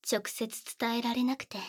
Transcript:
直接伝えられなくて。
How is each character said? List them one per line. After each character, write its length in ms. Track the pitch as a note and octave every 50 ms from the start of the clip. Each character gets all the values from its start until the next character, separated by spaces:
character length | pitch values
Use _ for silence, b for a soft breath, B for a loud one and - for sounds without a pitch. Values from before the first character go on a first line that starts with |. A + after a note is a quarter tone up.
| - -
直 120 | A#3+ G#3 G3+
接 240 | - - - A3+ A3 - - - - - _
伝 180 | A#3+ A#3 A#3
え 40 | A#3 A#3+
ら 100 | A#3+ A#3+
れ 100 | B3+ B3
な 140 | B3 C4+
く 60 | C4+ -
て。 160 | _ - G3 -